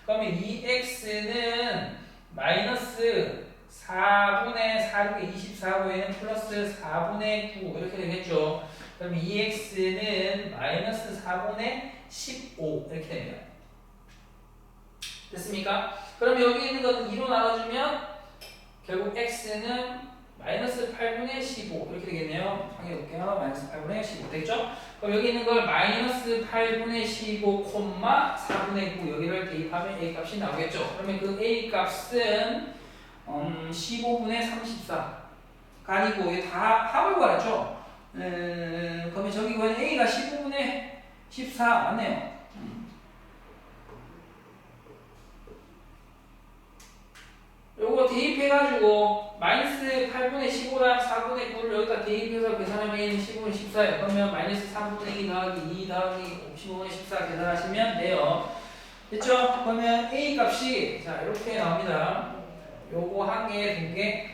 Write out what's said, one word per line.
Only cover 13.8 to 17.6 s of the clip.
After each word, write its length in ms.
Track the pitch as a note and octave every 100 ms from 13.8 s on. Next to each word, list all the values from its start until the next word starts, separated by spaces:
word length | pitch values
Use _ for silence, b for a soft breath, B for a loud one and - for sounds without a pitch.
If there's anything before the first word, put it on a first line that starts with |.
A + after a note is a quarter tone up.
| - - - - - - - - - - - - - - -
됐습니까? 640 | F#3 F#3+ G3+ G3 G3 - B B -
그럼 220 | B3 B3+
여기 280 | A#3+ A#3+ C4+
있는 140 | C4
거는 280 | B3 A#3 G#3
이로 180 | G3+ B3+
나눠주면 720 | B3+ A3+ A3+